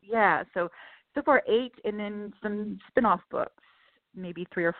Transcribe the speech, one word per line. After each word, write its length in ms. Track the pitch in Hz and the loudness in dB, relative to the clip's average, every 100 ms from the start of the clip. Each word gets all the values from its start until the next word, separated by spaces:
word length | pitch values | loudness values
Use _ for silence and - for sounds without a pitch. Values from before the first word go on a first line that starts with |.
Yeah, 420 | 196 226 202 156 185 | -4 2 4 2 -2
so, 160 | 190 175 - - - _ | -4 -6 -6 -20 -20 _
so 80 | - | -4
far 220 | 285 269 - | 2 2 4
eight, 260 | 220 254 - | 0 0 -8
and 160 | - 208 | -8 -6
then 340 | 208 208 208 - | -6 -8 -12 -10
some 380 | 214 208 214 196 - | -8 -6 -6 -10 -2
spin-off 340 | - 233 180 - | 2 4 2 0
books, 320 | 123 - _ _ _ _ _ _ - | -6 -6 _ _ _ _ _ _ -14
maybe 320 | 180 170 175 | -12 -10 -8
three 120 | - 170 | -2 -2
or 100 | 170 | -2